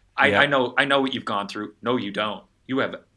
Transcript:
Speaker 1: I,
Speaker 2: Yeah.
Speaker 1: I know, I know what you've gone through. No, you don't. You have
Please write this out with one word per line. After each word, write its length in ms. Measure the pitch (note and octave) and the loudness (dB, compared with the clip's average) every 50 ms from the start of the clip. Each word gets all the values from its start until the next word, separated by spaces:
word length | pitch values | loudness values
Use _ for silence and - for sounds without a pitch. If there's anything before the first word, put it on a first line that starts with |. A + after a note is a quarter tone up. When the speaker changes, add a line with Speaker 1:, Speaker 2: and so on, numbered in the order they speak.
| _ _ _ - | _ _ _ 2
Speaker 1:
I, 80 | C3 C#3+ | 2 4
Speaker 2:
Yeah. 140 | D3 D3+ | 4 4
Speaker 1:
I 40 | C#3+ | 4
know, 280 | C#3+ C#3+ C3+ B2 B2 B2+ C3 | 4 4 2 2 2 2 0
I 80 | C#3 | 2
know 160 | C#3 C#3+ C#3 | 2 2 2
what 120 | C3+ C3 B2+ | 2 0 -2
you've 120 | A2+ - | -4 -4
gone 220 | - A2 G2+ G2+ G2 | -4 -2 -2 -4 -4
through. 260 | - G#2+ G#2 G#2 - _ | -6 -8 -10 -10 -12 _
No, 160 | - A#2 B2+ B2 | -2 -2 -2 -2
you 140 | G2+ G2+ | -2 -4
don't. 320 | G2+ - G#2+ G#2+ G2+ - - _ _ _ _ - | -4 -4 -4 -4 -4 -8 -12 _ _ _ _ -4
You 120 | C3 C3+ | -2 -2
have 160 | A#2 F#2 - - - _ _ | -2 -2 -4 -8 -16 _ _